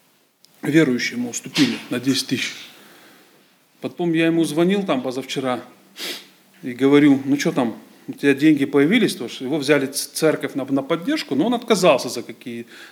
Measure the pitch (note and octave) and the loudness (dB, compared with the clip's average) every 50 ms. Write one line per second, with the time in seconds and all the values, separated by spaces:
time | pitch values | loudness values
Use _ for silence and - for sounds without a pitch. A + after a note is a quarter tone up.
0 | _ _ _ _ _ _ _ _ _ _ _ - - C#3+ C#3+ E3 D3+ B2+ B2 B2 | _ _ _ _ _ _ _ _ _ _ _ -10 -4 2 4 4 4 4 2 -2
1 | - - - A#2+ B2 A#2+ A2 - - B2+ - D#3+ C#3 A#2 A2 - - - B2+ A#2+ | -2 -4 -4 -6 -6 -6 -8 -10 -10 -4 0 0 2 2 0 -4 -6 -6 -6 -4
2 | A#2+ C3+ B2+ - - - C3 A2+ - - - - - - - - - - - - | -2 0 -2 -2 -2 -4 -4 -4 -4 -6 -10 -12 -18 -20 -20 -20 -20 -20 -20 -20
3 | - - - _ _ _ _ _ _ _ _ _ _ _ _ _ - - - - | -20 -20 -20 _ _ _ _ _ _ _ _ _ _ _ _ _ -12 -10 -6 -4
4 | F3 E3+ D#3+ E3 E3 E3 E3 E3 D#3+ D3 D3 D#3+ E3+ F#3 G3+ G3+ F#3+ F#3+ D3 B2+ | -2 0 0 2 2 2 2 2 2 0 2 2 2 2 2 0 0 -2 -2 -2
5 | B2 C3 A#2+ C3+ C3 - - C#3+ C3 B2+ B2 A2+ - - - _ _ _ - - | -2 -4 -6 -6 -8 -8 -6 -4 -4 -4 -4 -4 -6 -14 -20 _ _ _ -16 -14
6 | - - - - - - _ _ _ _ _ _ - B2+ A#2+ A#2+ C3 C#3 C#3+ C#3+ | -12 -12 -12 -12 -16 -20 _ _ _ _ _ _ -10 -10 -4 0 2 6 6 8
7 | D3 C#3+ C3+ B2+ C3+ C3+ C#3+ C#3+ - E3+ - D3 B2 A2 G#2 - - - - - | 8 6 6 4 2 0 -2 0 0 -2 0 0 -2 -2 -4 -8 -16 -20 -20 -20
8 | - - - - C#3+ C#3+ C3+ C3+ D3+ D#3 D3+ C3+ C3+ - - C#3+ C#3+ D#3+ A3+ B3 | -16 -16 -8 0 2 2 2 4 4 4 4 4 2 2 2 2 4 4 4 2
9 | G3 C#3 - - B2 A2+ - - C3 B2 D#3 D#3 C3+ C#3 D3+ C#3+ C3+ C3 - - | 2 0 -2 -4 -10 -12 -10 -8 -6 -4 -4 -2 0 2 0 0 0 -2 -6 -8
10 | - - - - D#3+ D#3 C#3 - - C3 - C#3 B2+ C3+ C3+ C#3 C3+ - E3 E3 | -10 -8 -6 -2 0 0 0 0 -4 -6 -6 -6 -4 -2 -2 -2 -2 -2 -4 -4
11 | F3 C4 D#4 D4+ - - C#3 B2+ F3 A#3 B3 A#3 - - A3 F3 F3+ E3+ C3+ B2 | -2 -4 -4 -4 -4 -4 -2 -2 0 0 -2 -2 0 0 0 2 4 4 4 2
12 | - B2 A#2 A#2+ A2 - A#2+ - - B2 A#2 A#2 A#2 - - - - - | 0 -4 -8 -8 -10 -12 -14 -16 -12 -12 -12 -12 -12 -14 -18 -20 -20 -20